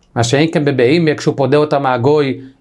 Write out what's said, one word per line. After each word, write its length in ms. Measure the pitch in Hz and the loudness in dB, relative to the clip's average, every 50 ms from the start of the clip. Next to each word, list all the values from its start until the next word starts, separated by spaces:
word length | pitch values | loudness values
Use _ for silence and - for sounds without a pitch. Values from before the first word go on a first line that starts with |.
| _ _ _ | _ _ _
מה 80 | 120 113 | -2 0
שאין 240 | 120 - 139 160 160 | 0 2 2 0 0
כן 120 | - 170 147 | 0 -2 -2
בבהמה, 500 | 143 135 127 120 120 156 175 165 151 143 | 0 0 2 2 2 2 2 0 0 -2
כשהוא 220 | 147 - 156 - | -2 -2 -4 -2
פודה 200 | - 135 127 139 | 0 0 0 2
אותה 220 | 147 151 151 156 139 | 0 2 0 -2 -2
מהגוי, 640 | 139 131 127 120 117 143 151 151 143 135 123 113 - - - _ | 0 -2 -2 0 0 2 2 2 0 -2 -4 -8 -12 -20 -20 _